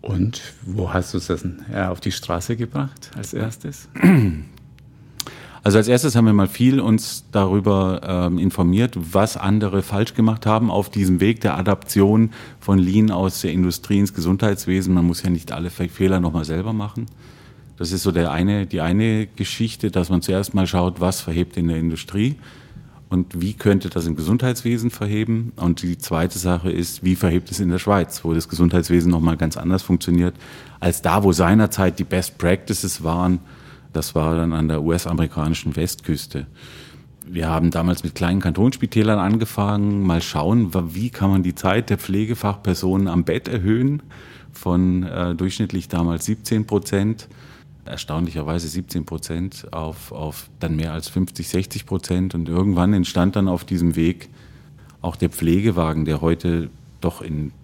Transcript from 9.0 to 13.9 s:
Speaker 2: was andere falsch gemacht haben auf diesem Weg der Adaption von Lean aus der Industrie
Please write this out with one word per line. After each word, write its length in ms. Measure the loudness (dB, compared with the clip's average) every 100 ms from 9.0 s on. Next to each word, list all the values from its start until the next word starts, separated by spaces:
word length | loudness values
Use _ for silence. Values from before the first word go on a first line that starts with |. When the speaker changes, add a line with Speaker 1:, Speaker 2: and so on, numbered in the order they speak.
| -2
Speaker 2:
was 220 | 2 2 0
andere 460 | 0 2 2 0
falsch 320 | -2 -2 -2
gemacht 320 | 2 2 2 2
haben 240 | 2 2
auf 220 | 0 -2
diesem 300 | 0 2 4
Weg 200 | 2 2
der 160 | -2 0
Adaption 720 | 0 0 0 2 4 4 2 -2 -20 -12
von 180 | 2 4
Lean 320 | 4 4 4
aus 320 | 2 -2 -2
der 100 | -2
Industrie 460 | 2 0 0 0